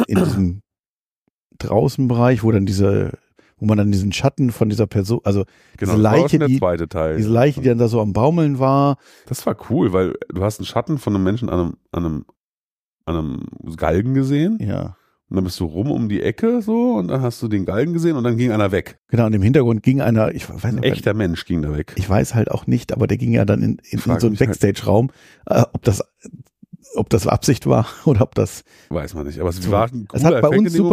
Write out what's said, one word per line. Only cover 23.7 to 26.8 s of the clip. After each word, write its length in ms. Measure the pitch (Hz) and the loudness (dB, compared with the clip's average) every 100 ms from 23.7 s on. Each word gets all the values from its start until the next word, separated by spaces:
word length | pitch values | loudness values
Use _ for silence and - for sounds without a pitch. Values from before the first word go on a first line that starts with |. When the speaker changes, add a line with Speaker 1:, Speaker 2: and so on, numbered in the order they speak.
Speaker 1:
in, 60 | - - | -4 -6
in 80 | - | -6
Speaker 2:
Frag 220 | - 85 | -2 0
Speaker 1:
so 40 | 113 | 2
einen 40 | |
Speaker 2:
mich 80 | 104 | 2
halt. 100 | 127 | 0
Speaker 1:
Backstage-Raum, 600 | - 101 95 - 101 131 - - _ | 2 0 0 2 2 2 -6 -20 _
äh, 200 | - 123 - | 0 2 2
ob 120 | - | 0
das, 200 | - 104 - _ - - - _ _ - | -2 -2 -4 _ -20 -20 -20 _ _ -20